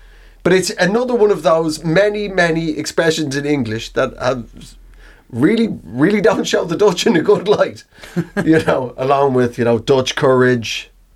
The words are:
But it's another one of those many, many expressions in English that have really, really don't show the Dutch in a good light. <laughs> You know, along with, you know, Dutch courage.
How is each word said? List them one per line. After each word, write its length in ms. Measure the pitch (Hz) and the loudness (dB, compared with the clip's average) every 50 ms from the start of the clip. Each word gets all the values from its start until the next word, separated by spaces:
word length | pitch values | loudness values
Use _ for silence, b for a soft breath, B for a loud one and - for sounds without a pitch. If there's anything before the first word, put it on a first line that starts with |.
| b b b b b b b b - | b b b b b b b b 0
But 80 | 175 | 2
it's 200 | 185 185 185 - | 2 2 2 -2
another 440 | - - 180 180 208 233 254 247 247 | -2 -2 0 0 0 0 0 0 2
one 160 | 220 214 208 | 2 2 2
of 120 | 196 156 151 | 2 2 2
those 380 | 180 160 165 165 160 151 - - | 2 2 2 2 -2 -4 -4 -4
many, 420 | 165 160 185 208 208 208 208 208 | 0 2 2 2 2 0 -4 -6
many 440 | 196 190 180 170 165 160 165 165 160 | -4 0 0 0 0 0 -2 -2 -4
expressions 680 | - 147 151 - - - 165 165 160 165 156 139 131 | -4 -6 -8 -4 -4 0 0 0 0 -2 -4 -4 -4
in 80 | 143 143 | -4 -2
English 480 | 143 147 143 120 107 110 113 - - - | -2 -2 -2 -2 -4 -6 -6 -8 -6 -4
that 240 | - 131 127 - | -4 -4 -4 -4
have 580 | - - 127 - 123 110 - - - - - - - - - b b b b b b b b | -4 -4 -4 -4 -4 -8 -12 -18 -20 -20 -20 -20 -20 -20 -20 b b b b b b b b
really, 400 | - 113 139 185 226 226 226 196 175 - - | -2 0 2 2 2 2 0 -2 -4 -8 -12
really 360 | 82 107 127 147 190 208 208 | -10 -2 0 0 2 2 2
don't 240 | 185 214 190 - - | 2 2 2 0 -2
show 220 | - - 202 190 | -2 -2 -2 -2
the 100 | 165 165 | -4 -2
Dutch 320 | 156 208 208 - - - | 2 2 2 2 2 0
in 80 | 226 190 | 0 0
a 60 | 160 | 2
good 260 | - 196 208 175 - | 2 2 2 2 2
light. 380 | 208 190 - 196 156 - - - B B B B B B | 0 0 0 0 -2 -4 -8 -20 B B B B B B
<laughs> 300 | 180 165 - - 208 165 | -8 -8 -6 -6 -2 0
You 160 | 156 160 160 160 | 2 2 2 2
know, 280 | 160 - 135 127 120 - | 0 -2 -2 -4 -6 -8
along 360 | - 131 135 143 139 143 139 127 | -6 -2 0 2 2 2 2 2
with, 220 | 127 123 117 120 | 2 0 0 -2
you 60 | 127 117 | -2 0
know, 160 | 113 117 110 | 0 0 0
Dutch 360 | - - 139 131 123 - - | 2 2 2 2 0 -2 -2
courage. 720 | - 151 135 131 127 127 123 123 120 110 - - - - - _ _ _ _ _ | 0 2 2 4 4 4 4 2 0 -2 -6 -8 -10 -12 -14 _ _ _ _ _